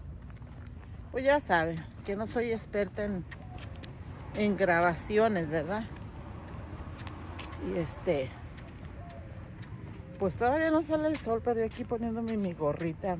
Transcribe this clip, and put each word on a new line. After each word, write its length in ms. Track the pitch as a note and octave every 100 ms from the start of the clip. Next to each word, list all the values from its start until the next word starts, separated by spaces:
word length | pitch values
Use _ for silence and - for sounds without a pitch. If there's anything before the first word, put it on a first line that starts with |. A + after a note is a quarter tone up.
| - - - - - - - - - - -
pues 120 | B3
ya 160 | C4+ D4
saben 420 | - F3 D#3+ E3 D#3 -
que 120 | - G3+
no 100 | A3
soy 260 | B3 A#3
experta 520 | A3+ - G#3 F#3+ -
en, 200 | G#3 F#3+ - - - - - - - - - - -
en 220 | - G#3 F3+
grabaciones, 920 | F#3+ E3+ F3 D#3 - G#3 A3 G3 D#3+
¿verdad? 360 | D#3+ D3+ G#3 A3 - - - - - - - - - - - - - - - - - -
Y 120 | F#3+
este, 520 | D#3 - - D3 B2+ - - - - - - - - - - - - - - - - - - -
pues 160 | G3
todavía 360 | - A#3+ D4 D#4+
no 120 | D#4
sale 260 | D#4 D#4 D#4
el 80 | D4
sol, 240 | A3+ A3+
pero 160 | A#3+ A3+
yo 60 | A3
aquí 180 | -
poniéndome 520 | B3 A#3 A#3 A3+ A3+ A3
mi 160 | G3
gorrita 680 | D#3+ D#3 D3 E3+ D#3 G3 F3